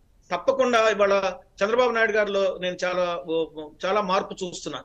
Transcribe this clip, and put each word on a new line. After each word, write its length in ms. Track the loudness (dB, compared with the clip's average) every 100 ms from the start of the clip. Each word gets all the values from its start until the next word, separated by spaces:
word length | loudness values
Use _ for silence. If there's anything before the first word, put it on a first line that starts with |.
| _ _ -8
తప్పకుండా 580 | -4 0 2 4 4 4
ఇవాళ 420 | 4 4 2 0 -6 -12 -4
చంద్రబాబు 280 | 0 2 2
నాయుడు 200 | 4 2
గారిలో 460 | 2 0 2 0 -2
నేను 160 | -6 -4 -2
చాలా, 380 | 0 -2 -2 -4
ఓ, 180 | -4 -4 -8
ఓ, 140 | -16 -8 -2
చాలా 160 | 0
మార్పు 340 | 0 0 -2 -8
చూస్తున్నా 400 | -10 -10 -10 -10